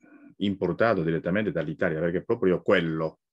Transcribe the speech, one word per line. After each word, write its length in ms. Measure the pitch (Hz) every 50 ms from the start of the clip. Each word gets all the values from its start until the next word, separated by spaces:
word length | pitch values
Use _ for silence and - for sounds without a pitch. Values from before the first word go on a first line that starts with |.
| _ - - - - - - -
importato 640 | 95 104 95 92 92 87 85 82 110 117 110 92
direttamente 500 | 80 82 82 80 - 87 87 107 110 98
dall'Italia, 480 | 78 82 78 76 80 - - 87 80 78
perché 200 | 85 85 85 92
è 40 | -
proprio 380 | - 117 120 - 92 90 82
quello 600 | - - 104 92 85 82 80 80 80 78 - _ _ _